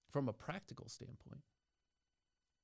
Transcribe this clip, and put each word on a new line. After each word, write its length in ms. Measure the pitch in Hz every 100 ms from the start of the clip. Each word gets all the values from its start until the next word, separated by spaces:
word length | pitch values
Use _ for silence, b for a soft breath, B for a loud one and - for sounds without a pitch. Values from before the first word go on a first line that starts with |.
| -
from 180 | 143 131
a 40 |
practical 560 | 101 - 180 - - -
standpoint 540 | - - - - 139 - _ _ _ _ _ _ _ _ _ _ _